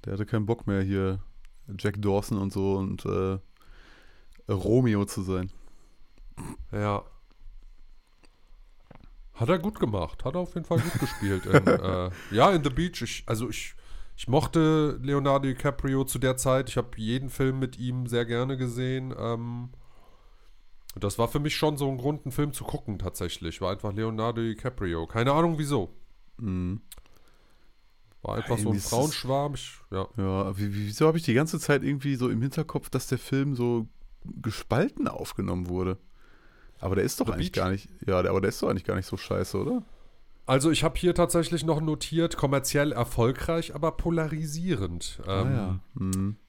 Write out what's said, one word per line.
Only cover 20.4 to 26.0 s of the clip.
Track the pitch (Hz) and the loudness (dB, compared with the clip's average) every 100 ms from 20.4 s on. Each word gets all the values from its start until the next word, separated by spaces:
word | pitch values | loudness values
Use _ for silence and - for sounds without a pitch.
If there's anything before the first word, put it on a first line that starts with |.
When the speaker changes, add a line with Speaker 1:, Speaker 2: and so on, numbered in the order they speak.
| - - - - - - | -20 -20 -20 -20 -14 -4
Speaker 2:
das | 101 - | -2 2
war | 117 | 0
für | 147 | 2
mich | 147 - | -2 2
schon | 151 147 | 2 2
so | 139 | -2
ein | 135 | 0
Grund, | 131 147 135 | -2 -2 -4
einen | |
Film | 127 147 | -2 -2
zu | - | -2
gucken | - 147 - 95 | -6 -6 -6 -4
tatsächlich. | 90 - 90 - 82 - | -4 -4 -6 -4 -8 -4
War | 92 | -4
einfach | 98 107 | -4 -4
Leonardo | 101 113 110 113 113 | -4 -4 -2 -2 0
DiCaprio. | 113 110 - - 95 82 80 | -2 -2 -6 -4 -4 -2 -2
Keine | 113 120 | 0 4
Ahnung | 147 170 156 | 6 4 2
wieso. | 147 139 90 - | 2 2 0 -6